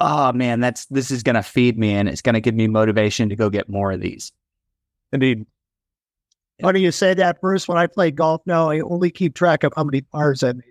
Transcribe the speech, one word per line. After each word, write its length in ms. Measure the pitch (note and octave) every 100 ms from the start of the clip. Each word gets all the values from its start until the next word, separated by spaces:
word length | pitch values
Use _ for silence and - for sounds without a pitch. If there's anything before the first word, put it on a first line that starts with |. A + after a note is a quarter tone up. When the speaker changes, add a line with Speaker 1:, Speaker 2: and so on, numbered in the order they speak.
Speaker 1:
"Oh 320 | D#3+ D3+ C3+
man, 260 | B2 B2 A#2
that's, 280 | B2 B2 -
this 220 | C3+ C3
is 140 | B2+
gonna 200 | A2+ A#2
feed 340 | - - B2 A2
me 140 | G#2+
and 160 | G2+ G2+
it's 120 | C#2+
gonna 200 | B2+ A2+
give 140 | A2+ A2+
me 120 | A2
motivation 600 | A2 A2 G#2+ G#2+ - A2
to 80 | G#2
go 120 | G#2+
get 200 | G2+ -
more 240 | G2+ G2
of 80 | F#2
these." 320 | - - - - _ _ _ _ _ _ _
Speaker 2:
Indeed. 320 | C#3 C3 A2+ G#2+ _ _ _ _ _ _ _ _ _ _ _
Speaker 3:
Funny 180 | F3+ F#3+
you 120 | F3+
say 220 | - F#3+
that, 280 | F#3 F3+ E3+
Bruce. 260 | F#3 F#3+ -
When 100 | E3+
I 80 | E3+
play 260 | - E3+
golf 300 | C#3+ D#3+ D#3+ -
now, 240 | E3+ D#3+
I 100 | D#3
only 320 | - F3 F3+
keep 240 | - F3+ -
track 280 | F3 D3+
of 100 | C#3+ D#3
how 80 |
many 180 | D3 C3+
pars 400 | - D#3 D3+ C3
I 100 | C3
made. 100 | B2 -